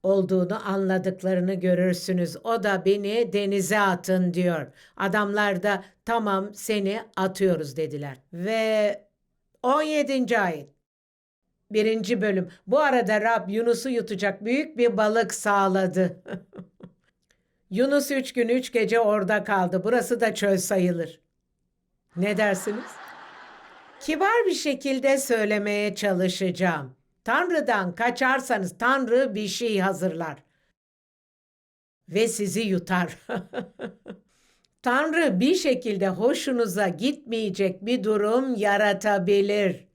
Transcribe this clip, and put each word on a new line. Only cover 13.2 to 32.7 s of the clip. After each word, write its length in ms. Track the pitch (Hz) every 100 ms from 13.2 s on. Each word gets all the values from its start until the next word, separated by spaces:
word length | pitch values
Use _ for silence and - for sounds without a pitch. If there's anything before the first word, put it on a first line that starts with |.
Rab 280 | 220 226 180
Yunus'u 400 | 214 233 233 262
yutacak 560 | 240 220 190 202 196 214
büyük 320 | 262 311 240
bir 200 | 240 202
balık 360 | 214 226 208
sağladı. 880 | - 214 202 190 190 185 180 180 175 - - - - - _ - _
<laughs> 720 | _ _ _ _ _ _ _
Yunus 420 | 190 269 285 277
üç 220 | 269 262
gün, 160 | 254 226
üç 220 | 254 254
gece 280 | 233 202 233
orada 440 | 220 214 190 208
kaldı. 380 | 208 196 180 185
Burası 380 | 190 240 202 240
da 140 | 226 220
çöl 220 | 202 190
sayılır. 640 | 185 196 180 170 165 - _ _ _ _ _ _ _ _ _ 170
Ne 220 | 196 208
dersiniz? 540 | 214 190 214 214 - - - - - - - - - - - -
Kibar 460 | - 302 392 466 427
bir 80 |
şekilde 640 | 294 302 262 277 269 269 269
söylemeye 800 | 269 233 208 214 208 208 208 202
çalışacağım. 1000 | 208 185 185 180 190 175 185 156 131 - _ _
Tanrı'dan 720 | - 262 359 330 247 214 180 180
kaçarsanız 800 | 240 247 262 269 254 220 185 -
Tanrı 580 | 233 269 247 240 262 202
bir 120 | 208
şey 320 | 185 240 202
hazırlar. 640 | 185 156 180 160 165 143 _ _ _ _ _ _ _ _ _ _ _ _ _ _ _ _ -
Ve 180 | 175 226
sizi 340 | 226 202 165
yutar. 560 | 220